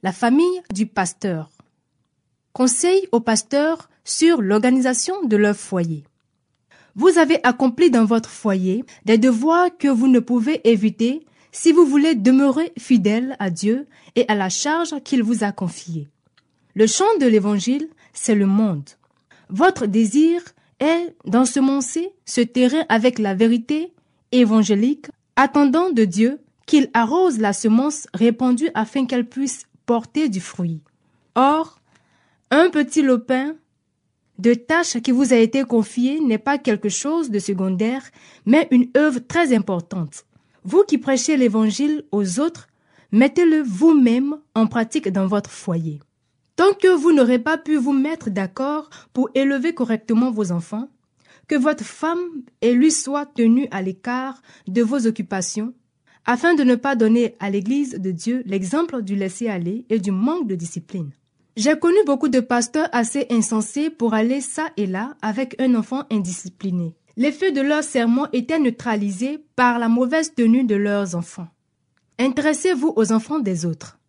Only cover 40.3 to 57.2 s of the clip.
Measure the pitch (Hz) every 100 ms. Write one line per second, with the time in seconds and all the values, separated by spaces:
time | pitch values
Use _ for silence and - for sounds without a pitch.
40.3 | _ _ _ 190 311 403 294 - 262 285
41.3 | 302 240 214 220 196 294 302 - 202 196
42.3 | 180 311 339 - _ _ _ _ 208 269
43.3 | - 349 311 269 185 320 311 247 240 277
44.3 | 302 _ 220 220 233 226 320 202 190 190
45.3 | 208 202 - - 165 160 147 _ _ _
46.3 | _ _ - 370 403 381 359 311 302 240
47.3 | 247 247 320 311 302 254 277 277 320 226
48.3 | 196 190 190 269 302 302 - _ - 262
49.3 | 269 277 277 294 330 240 220 - 220 254
50.3 | 214 196 175 165 214 269 _ _ _ _
51.3 | _ _ 294 269 302 214 - 311 339 359
52.3 | 320 - _ 233 247 311 311 - 285 285
53.3 | - 226 240 269 214 190 185 - 247 262
54.3 | 254 _ - - 190 226 277 226 220 180
55.3 | 196 175 - 220 247 _ _ _ _ -
56.3 | 240 330 330 254 240 277 262 220 233